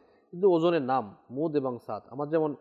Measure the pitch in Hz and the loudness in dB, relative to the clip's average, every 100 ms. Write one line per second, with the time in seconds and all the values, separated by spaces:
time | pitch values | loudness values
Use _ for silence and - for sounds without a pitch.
0 | _ _ _ 175 190 170 175 165 127 131 | _ _ _ 0 4 4 4 2 0 -2
1 | 104 - - 127 160 147 131 120 - 104 | -2 -10 -12 -6 -2 -2 -2 -6 -10 -12
2 | - 127 147 160 156 131 | -10 -8 -2 0 0 -4